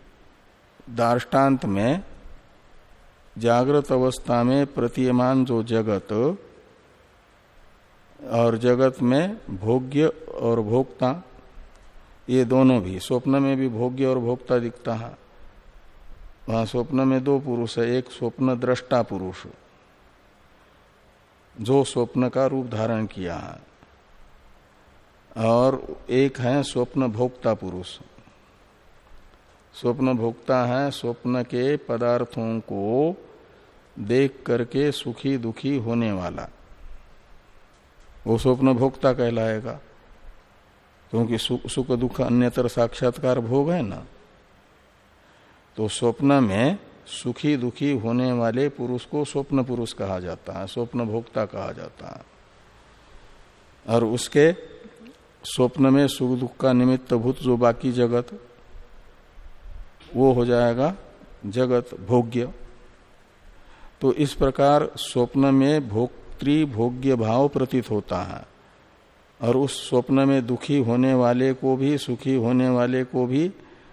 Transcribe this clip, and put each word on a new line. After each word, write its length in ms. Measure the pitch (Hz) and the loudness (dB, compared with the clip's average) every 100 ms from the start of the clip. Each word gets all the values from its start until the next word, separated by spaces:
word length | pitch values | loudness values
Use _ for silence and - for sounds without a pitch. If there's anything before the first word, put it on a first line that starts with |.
| - - - _ _ _ _ - - | -20 -20 -20 _ _ _ _ -20 -8
दार्ष्टान्त 760 | 113 117 123 - 139 139 131 - | 0 2 2 2 2 4 2 0
में 380 | 98 113 175 - - - - - - _ - - - - _ _ - | 0 0 0 -4 -18 -20 -20 -20 -20 _ -20 -20 -20 -20 _ _ -2
जागृत 540 | 117 120 131 147 139 | 2 4 4 2 2
अवस्था 520 | 131 127 - - 120 | 2 2 -2 0 2
में 220 | 120 135 139 | 4 2 0
प्रतीयमान 800 | 135 120 131 127 123 127 135 127 | -2 -2 0 2 2 4 2 2
जो 180 | 113 | 0
जगत 720 | 113 113 110 101 - 107 139 196 - - - _ _ _ _ _ _ _ _ - - - _ _ _ - - | 0 0 2 -2 -2 0 0 -2 -10 -20 -20 _ _ _ _ _ _ _ _ -20 -20 -20 _ _ _ -18 -4
और 300 | 117 117 113 | 2 2 2
जगत 440 | 123 123 131 127 | 2 4 2 2
में 360 | 123 135 185 214 - | 2 2 0 -4 -10
भोग्य 580 | 95 101 127 131 143 160 - - | -6 0 0 0 0 0 0 -10
और 280 | - 117 117 | -4 0 0
भोक्ता, 600 | 107 120 131 - 127 165 - - - - - - - - - - - | 2 0 0 -2 -2 -2 -10 -20 -20 -20 -20 -20 -20 -20 -20 -16 0
ये 160 | 127 120 | 2 4
दोनों 360 | 131 131 127 | 6 6 4
भी, 180 | 92 92 | 0 -6
स्वप्न 320 | - 123 135 | -4 -2 0
में 260 | 139 135 131 | 0 0 0
भी 120 | 131 | -2
भोग्य 360 | 110 123 127 131 | -2 -4 0 0
और 140 | 131 | 0
भोक्ता 400 | 120 123 - 123 | -2 -4 0 -2
दिखता 340 | 117 - - | -2 -6 -6
है, 240 | 113 117 - - - - - - - - - - - - - - | -6 -8 -16 -20 -20 -20 -20 -20 -20 -20 -20 -20 -18 -20 -14 -4
वहां 160 | 113 113 | -2 -2
स्वप्न 420 | 123 117 131 135 | -4 -2 0 2
में 160 | 131 | 2
दो 160 | 131 139 | 2 0
पुरुष 380 | 127 120 117 - | -2 -4 -4 -2
है, 200 | 117 127 | 0 -2
एक 140 | 127 | -4
स्वप्न 480 | - 117 - 131 123 | -6 -6 -2 0 0
दृष्टा 420 | 127 123 - 127 | 0 -2 0 0
पुरुष 460 | 113 98 92 90 - - _ _ _ _ _ _ _ _ _ _ _ _ _ _ _ _ _ _ _ - | 0 -4 -8 -10 -16 -20 _ _ _ _ _ _ _ _ _ _ _ _ _ _ _ _ _ _ _ -8
जो 220 | 107 135 | 0 2
स्वप्न 460 | 127 123 117 - 127 | 2 -2 -2 -2 -2
का 160 | 127 131 | 0 -2
रूप 200 | 135 127 | -2 -6
धारण 400 | 110 110 110 107 | -4 -2 -2 -4
किया 300 | 95 90 85 | -8 -10 -10
है 240 | - - - _ - _ _ - - - - - _ _ _ _ _ _ - 113 113 | -12 -16 -20 _ -20 _ _ -20 -20 -20 -20 -20 _ _ _ _ _ _ -14 -2 2
और 560 | 117 131 135 - - - | 4 2 0 -6 -12 -2
एक 300 | 127 139 131 | 2 2 0
है 240 | 123 143 | -2 0
स्वप्न 440 | 135 - 165 139 127 | -2 -4 -2 -2 -2
भोक्ता 460 | 107 123 - 120 | -2 -4 -2 -2
पुरुष। 460 | 107 95 90 92 - - - - _ _ _ _ _ _ - - - - - _ _ _ - | -2 -4 -10 -12 -18 -20 -20 -20 _ _ _ _ _ _ -20 -20 -20 -20 -20 _ _ _ -6
स्वप्न 360 | 123 120 131 123 | -4 0 0 0
भोक्ता 480 | 117 117 - 127 120 | -2 -4 -2 0 0
है 260 | 127 143 | 0 -2
स्वप्न 520 | - 120 117 123 127 | -4 -6 -6 -4 -4
के 340 | 120 123 131 147 | -4 -2 -2 -2
पदार्थों 800 | - 117 120 120 120 - 113 113 | -4 -2 0 0 -2 -6 -4 -6
को 560 | - 101 101 123 160 190 - - - - - - _ - | -6 -6 0 2 0 -2 -12 -20 -20 -20 -20 -20 _ -10
देख 440 | 104 123 139 - - | 0 2 2 -2 -2
करके 460 | 120 117 131 147 | -2 -2 0 0
सुखी 460 | 139 135 117 135 135 | -2 -8 -6 -4 -2
दुखी 400 | 117 110 135 139 | -4 -6 -4 -2
होने 340 | 113 117 113 | -2 -2 0
वाला, 380 | 95 87 - - - - - - - - - - - - - - _ _ - - - 107 | -2 -6 -8 -12 -16 -20 -20 -16 -16 -18 -20 -20 -20 -20 -20 -20 _ _ -20 -20 -8 -2
वो 100 | 113 | 2
स्वप्न 360 | 131 127 135 | 2 4 4
भोक्ता 400 | 120 135 - 135 | 4 0 0 0
कहलाएगा, 640 | 123 120 117 113 110 113 117 - - - - - - - _ _ _ _ _ - | 2 0 0 -2 -4 -8 -12 -16 -20 -20 -20 -20 -20 -20 _ _ _ _ _ -6
क्योंकि 260 | 113 113 113 | -2 0 -2
सु-, 320 | - 123 - | -2 -4 -4
सुख 180 | - 127 | -4 -2
दुख 340 | 120 123 - | 0 -2 -2
अन्यतर 460 | 123 120 123 127 120 | 0 2 2 0 0
साक्षात्कार 720 | - 117 - 127 120 139 123 | 0 0 0 -2 0 0 0
भोग 320 | 113 135 147 | 0 0 0
है 100 | 175 | -2
ना। 240 | 107 90 - - - _ _ _ _ _ _ _ _ _ _ _ _ _ _ - | -4 -8 -14 -20 -20 _ _ _ _ _ _ _ _ _ _ _ _ _ _ -6
तो 100 | 107 | -6
स्वप्न 560 | - 120 113 139 139 | -2 -2 2 2 4
में 360 | 113 98 131 196 - - - | 4 2 0 -2 -8 -20 -18
सुखी 500 | - 127 123 147 147 | -10 -8 -4 -2 0
दुखी 340 | 123 - 139 | -2 -2 -2
होने 400 | 135 113 120 127 | -2 -2 0 0
वाले 380 | 123 117 120 143 | 0 0 0 -2
पुरुष 360 | 139 120 123 - | -4 -6 -6 -6
को 200 | 147 143 | -6 -4
स्वप्न 380 | 143 135 139 | -4 -2 -2
पुरुष 300 | 127 123 113 | 0 -4 -6
कहा 260 | - 98 92 | -6 -6 -4
जाता 340 | 90 90 - | -6 -10 -10
है, 140 | 95 98 | -10 -8
स्वप्न 380 | - 117 120 113 | -6 -4 -4 -4
भोक्ता 400 | 113 117 - 101 | -4 -4 -4 -4
कहा 260 | 101 95 | -6 -10
जाता 360 | - 85 - - | -10 -14 -16 -16
है। 140 | - - - _ _ - - - - - - - - - _ _ _ - 113 | -18 -20 -20 _ _ -20 -20 -20 -20 -20 -20 -20 -20 -20 _ _ _ 0 2
और 80 | |
उसके 500 | 110 120 - 151 156 180 - - - - 233 - _ _ | 2 -2 0 4 6 4 -6 -20 -20 -20 -20 -20 _ _
स्वप्न 500 | - - 123 - 135 | -6 0 0 4 4
में 140 | 135 139 | 6 2
सुख 320 | - 127 127 | 0 -2 -2
दुख 180 | 123 - | -4 -2
का 160 | 131 | 2
निमित्त 400 | 123 127 127 - | 4 4 2 0
भूत 260 | 120 120 131 | 0 0 0
जो 180 | 127 120 | 0 4
बाकी 340 | 123 113 131 | 4 2 0
जगत, 500 | 123 120 120 120 - - - - - - - - - - - - - - - - - - 120 | 2 2 2 -2 -10 -20 -20 -20 -20 -20 -20 -20 -20 -20 -20 -20 -18 -16 -16 -16 -20 -8 2
वो 180 | 135 | 4
हो 120 | 123 120 | 4 2
जाएगा 500 | 120 120 120 147 196 - - - - 104 | 2 2 2 0 -2 -12 -20 -20 -14 -6
जगत 440 | 110 127 123 120 - 98 | -2 2 0 -2 -8 2
भोग्य। 460 | 123 113 120 127 - - - - - - - _ _ - - - - - - | 2 2 -2 -4 -8 -18 -20 -20 -20 -20 -20 _ _ -20 -20 -20 -20 -20 -2
तो 120 | 135 | 0
इस 200 | - 143 | 2 0
प्रकार 580 | - 139 131 139 147 147 - | 2 2 4 6 6 2 -4
स्वप्न 420 | - 127 120 139 | -4 0 2 2
में 500 | 139 135 135 156 127 | 4 6 4 2 0
भोक्तृ 760 | 104 123 - - - 135 151 151 | -2 -2 -4 -16 -4 0 2 0
भोग्य 500 | 107 120 127 135 127 | 0 -2 0 0 2
भाव 320 | 110 120 143 | 2 4 2
प्रतीत 440 | 143 127 131 110 | 2 0 -2 -2
होता 300 | 104 - 92 | -4 -4 -6
है 240 | 92 - - - - _ _ _ _ _ _ - | -6 -12 -16 -20 -20 _ _ _ _ _ _ -4
और 160 | 117 127 | 0 2
उस 320 | 139 - - | 0 -4 -2
स्वप्न 240 | 127 120 | 0 2
में 340 | 135 139 135 120 | 2 4 2 0
दुखी 300 | 120 - 143 | -4 0 0
होने 360 | 117 120 131 | 2 2 2
वाले 400 | 127 120 123 135 | 4 4 2 0
को 220 | 131 135 131 | 0 0 0
भी, 220 | 135 147 | 0 0
सुखी 380 | - 123 135 131 | -4 -4 -2 0
होने 340 | 113 127 127 | 2 2 2
वाले 340 | 123 123 131 | 2 2 0
को 220 | 123 131 123 | -2 -2 0
भी 280 | 135 175 - - - - | 0 -2 -4 -20 -20 -20